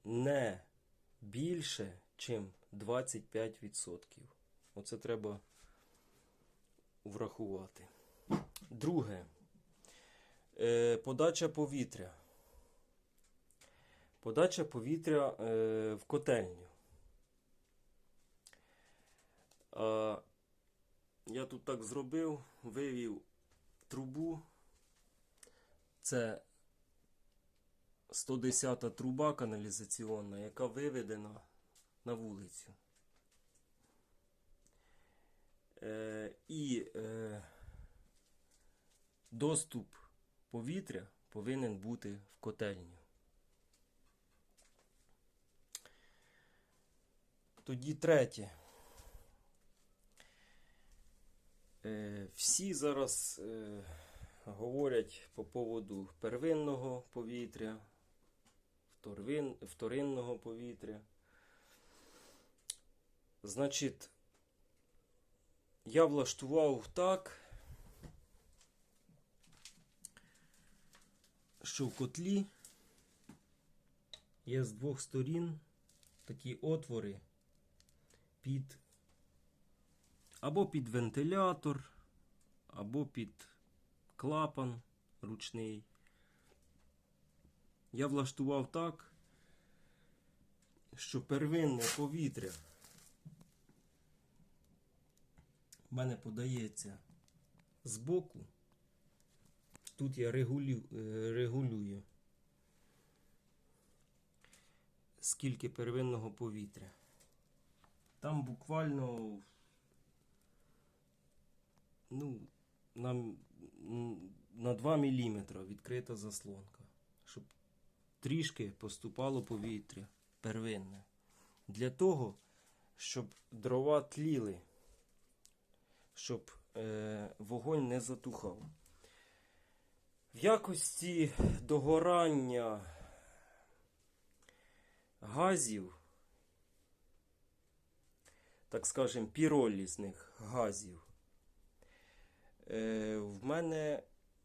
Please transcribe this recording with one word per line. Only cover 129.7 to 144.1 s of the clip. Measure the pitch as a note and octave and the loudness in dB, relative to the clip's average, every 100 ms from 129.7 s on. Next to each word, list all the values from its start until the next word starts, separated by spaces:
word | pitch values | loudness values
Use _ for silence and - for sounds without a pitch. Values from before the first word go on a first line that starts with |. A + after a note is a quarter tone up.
| _ _ _ _ _ _ | _ _ _ _ _ _
В | A2+ | 2
якості | E3+ A3 G3 D#3+ - - F3 E3+ D3 - - - | 6 6 4 -2 -2 -2 0 2 2 4 4 4
догорання | - D3+ C#3 D#3+ E3+ F3 E3 D3 B2+ B2 A2+ G#2+ F#2 - - - - - - - - - _ _ _ _ _ _ - - - - - _ _ _ | 4 4 6 6 8 6 6 4 4 2 0 -2 -6 -14 -16 -18 -20 -20 -20 -20 -20 -20 _ _ _ _ _ _ -20 -20 -20 -20 -20 _ _ _
газів, | G#2+ B2 F#3 F3+ A2+ G#2 F2+ - - - _ _ _ _ _ _ _ _ _ _ _ _ _ _ _ _ _ _ _ _ - - - - - | -4 4 6 6 2 -2 -6 -12 -20 -20 _ _ _ _ _ _ _ _ _ _ _ _ _ _ _ _ _ _ _ _ -20 -20 -20 -20 -6
так | G2 - | -2 0
скажем, | - B2 A#2+ A2 | 2 2 2 -2
піролізних | - D#3 D3 A#2 G2 F#2+ - G2 - - - | 4 6 8 6 4 -2 -4 -6 -6 -16 -14
газів, | G#2 B2 A2 G2+ G#2 E2+ - - _ - - - - _ - - - - - _ - - - | -4 2 2 0 -8 -16 -20 -20 _ -20 -20 -20 -20 _ -20 -20 -20 -20 -20 _ -20 -20 -6
Е, | A2 A2 A2 G#2+ G#2+ | -2 0 0 0 0
в | G#2 G2+ | -2 -4
мене, | B2+ D#3+ E3 D#3 D3+ D3 - | -2 0 0 0 0 -2 -4